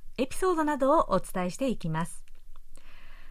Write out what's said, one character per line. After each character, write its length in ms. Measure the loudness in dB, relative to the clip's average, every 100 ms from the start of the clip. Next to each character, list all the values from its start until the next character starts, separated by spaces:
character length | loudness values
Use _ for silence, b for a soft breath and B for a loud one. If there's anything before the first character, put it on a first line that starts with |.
| -4 -2
エ 80 | -2
ピ 100 | 2
ソ 180 | 2
ー 20 | 4
ド 80 |
な 120 | 2 4
ど 220 | 6 6
を 140 | 6
お 80 | 2
伝 240 | 2 -2
え 60 | -2
し 60 | 0
て 120 | 0
い 80 | 0
き 120 | 0
ま 180 | 0 -2
す。 180 | -4 -8 -8 -6 -8 -6 b b b b b b